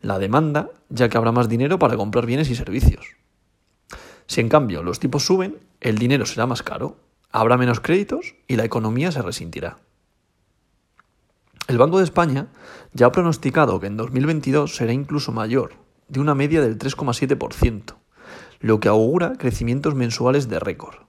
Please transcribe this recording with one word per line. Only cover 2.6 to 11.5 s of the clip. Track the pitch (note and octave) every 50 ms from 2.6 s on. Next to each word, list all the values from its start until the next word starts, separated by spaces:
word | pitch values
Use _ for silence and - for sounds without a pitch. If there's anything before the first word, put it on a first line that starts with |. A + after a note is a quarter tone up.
| B2+ - F#2 - - - - - - - - _ _ _ _ _ _ _ _ _ _ _ _ _ _ _ - - - - - - _
Si, | _ - -
en | A#2 A2+
cambio, | - D#3 C#3+ A2 F2+ D2+
los | E2 F2 F2 -
tipos | - C#3+ C3 D3+ -
suben, | - F3+ F#3+ F#3 G3 - - _ _ _ _
el | - B2 A2 G#2+
dinero | A#2 B2 C#3 C#3 A2
será | - - - A2+ B2+
más | A#2+ - -
caro, | - - - - - - _ _ _ _ _ _ _
habrá | - A2+ A2 A#2 B2 B2
menos | B2+ B2 A#2 A2
créditos | - - E3+ F#3+ G3+ - B3 D4+ F#4 - - _ _ _
y | C3
la | A2 A2+
economía | A2 - A#2 A2 A2 A2 B2 D3+ F#3
se | D#3+ C3+
resentirá. | G#2+ F2+ - - E2+ E2+ E2 - - - - - _ _ _ _ _ _ _ _ _ _ _ _ _ _ _ _ _ _ _ _ _ _ _ _ _ _ _ _ _ _ _ _ _ _